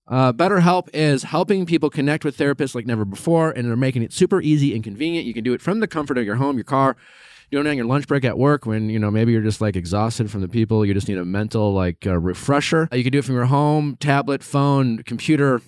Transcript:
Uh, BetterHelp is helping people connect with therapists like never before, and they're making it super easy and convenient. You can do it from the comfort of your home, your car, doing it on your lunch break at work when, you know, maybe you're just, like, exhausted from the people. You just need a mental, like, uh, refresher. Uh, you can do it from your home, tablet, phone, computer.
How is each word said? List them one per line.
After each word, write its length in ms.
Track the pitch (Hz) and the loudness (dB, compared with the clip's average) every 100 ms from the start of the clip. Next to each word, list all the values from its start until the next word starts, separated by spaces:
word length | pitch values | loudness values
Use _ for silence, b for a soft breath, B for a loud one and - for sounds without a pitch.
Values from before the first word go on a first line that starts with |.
| _ | _
Uh, 240 | 127 131 | 2 2
BetterHelp 560 | 117 185 202 170 180 180 | 2 2 4 4 2 0
is 300 | - 156 135 | -2 0 0
helping 420 | - 156 185 196 170 | -2 -2 0 0 0
people 240 | 165 143 | 0 0
connect 340 | 147 143 156 | 0 0 0
with 120 | 151 - | -4 -2
therapists 380 | 190 139 139 | -2 0 -2
like 120 | 127 113 | -4 -4
never 180 | 113 | -2
before, 460 | 101 98 - 165 160 | -4 -4 0 2 2
and 180 | 127 120 | -2 -2
they're 80 | 117 | 0
making 260 | 135 123 | 0 0
it 100 | 117 | -4
super 280 | - 180 190 | 0 2 2
easy 340 | 151 151 143 | 2 2 2
and 80 | 113 | 0
convenient. 440 | 110 101 156 170 120 | -6 -6 -4 -4 -4
You 80 | |
can 100 | 113 | -4
do 80 | 113 | -2
it 80 | 120 | -2
from 200 | - 214 | -2 -2
the 60 | 214 | -2
comfort 300 | 156 143 127 | -4 -4 -2
of 80 | |
your 120 | 107 110 | -2 0
home, 200 | 139 135 | 0 -2
your 80 | |
car, 320 | 101 135 135 123 B B B B B | -2 0 2 0 B B B B B
doing 140 | 139 147 | -2 -2
it 40 | |
on 60 | 143 | -2
your 80 | 117 | 0
lunch 200 | 135 139 | -2 0
break 200 | 143 123 | 0 0
at 100 | - | 2
work 300 | 139 147 117 | 2 2 0
when, 240 | 110 107 | -2 -2
you 80 | 110 | 0
know, 120 | 104 | 0
maybe 220 | 107 117 | 2 2
you're 80 | 113 | 2
just, 220 | 110 104 | 2 0
like, 120 | 110 | -2
exhausted 560 | 95 85 101 113 113 107 | -2 -2 -2 0 -2 -4
from 120 | 104 | -4
the 60 | 92 | -4
people. 360 | 117 110 110 | -2 2 2
You 80 | 104 | 2
just 160 | 98 98 | 0 -2
need 80 | 98 | -4
a 80 | |
mental, 480 | 87 98 107 117 104 | -4 -4 -2 0 0
like, 340 | 98 90 85 101 | 2 0 -2 -2
uh, 120 | 87 | 0
refresher. 720 | 85 90 - 143 - 165 160 | 0 -2 0 0 2 0 0
Uh, 40 | 127 | 0
you 60 | |
can 80 | 123 | 0
do 100 | 139 | 0
it 40 | |
from 120 | 131 123 | 0 0
your 100 | 123 | 2
home, 500 | 143 147 151 147 127 | 2 2 2 0 -4
tablet, 420 | 143 139 117 135 | 0 0 0 -4
phone, 560 | - 143 143 139 131 113 | -2 0 2 2 2 -2
computer. 580 | - 113 - 151 143 123 | -6 -6 0 2 2 0